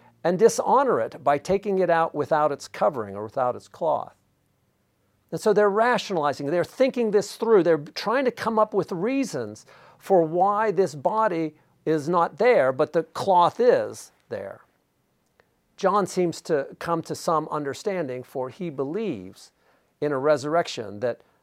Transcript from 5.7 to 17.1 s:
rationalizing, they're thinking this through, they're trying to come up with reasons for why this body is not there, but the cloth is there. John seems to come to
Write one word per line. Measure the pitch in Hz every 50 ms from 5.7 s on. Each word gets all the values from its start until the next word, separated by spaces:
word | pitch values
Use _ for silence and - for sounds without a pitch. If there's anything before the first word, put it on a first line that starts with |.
rationalizing, | 196 214 226 247 247 202 - - 196 165 147 147 131 - 143
they're | 139 170 180 -
thinking | - - - 254 262 - 247 233 214
this | 190 208 - - -
through, | - 226 226 226 196
they're | 160 175 165 151
trying | 143 - - - - 202 226 277 277
to | 247
come | - - - 220 226 214
up | 214 214 -
with | 196 - -
reasons | 202 165 185 240 269 277 269 202 - 135 117 104 107 - - _ - - - - _ _
for | - - 196 180
why | 165 156 165 175 185 202 208 208 220 220
this | 185 170 190 156 143
body | 147 127 175 208 220 220 214 175 165 160 156 - _ _ _ _ _ _
is | 151 160 156 135 156
not | 180 175 165 175 - 151
there, | 220 247 240 180 135 131
but | 131 131 151 143 -
the | 170
cloth | 165 - - - - 190 185 175 175 185 - -
is | 233 247 190 127 107 107 110 - - - _ _ _ _
there. | 113 98 98 98 98 - _ _ _ _ _ _ _ _ _ _ _ _ _ _ _ _ _ _ _ _ _ _ _
John | - - 185 190 208 190
seems | - - 185 180 170 151 -
to | - - 165 139 139 - 180 -
come | - - 170 165
to | - -